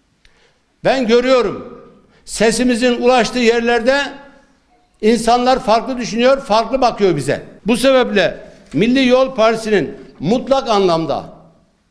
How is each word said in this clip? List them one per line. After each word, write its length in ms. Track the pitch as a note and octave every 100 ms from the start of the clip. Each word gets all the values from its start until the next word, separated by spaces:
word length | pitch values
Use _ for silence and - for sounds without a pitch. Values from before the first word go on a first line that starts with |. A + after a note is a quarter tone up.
| _ _ _ _ _ _ _ _
Ben 220 | F3+ C4 A3
görüyorum, 760 | A#3+ B3+ B3+ G3+ A#2+ - - - _ _ _
sesimizin 800 | - - A3+ - B3 A3+ B3 A#3+
ulaştığı 360 | A#3+ B3+ - B3
yerlerde 640 | A3+ A#3+ A#3 A#3 A3+ C#4 C#4 - - - _ _ _ _ _ -
insanlar 580 | G#3+ A#3 A3 B3 B3 C4
farklı 400 | - A3+ A3+ B3
düşünüyor, 420 | F#3+ A3+ B3+ C4+
farklı 400 | - A3 A3+ C4
bakıyor 360 | A#3+ G#3 G3 D3
bize. 260 | C3 G2 - - F#3+
Bu 100 | B3
sebeple 640 | C4+ C4 G#3 G3+ D#3+ - - - -
Milli 340 | C#3 A3+ C4+ B3
Yol 280 | B3+ C4
Partisi'nin 600 | - A3 A3+ G#3+ G3 - - - -
mutlak 480 | D#3 B3 - C4+ A3+
anlamda 560 | G3+ F#3 E3 D3+ A2 E2 - - _ _ _ _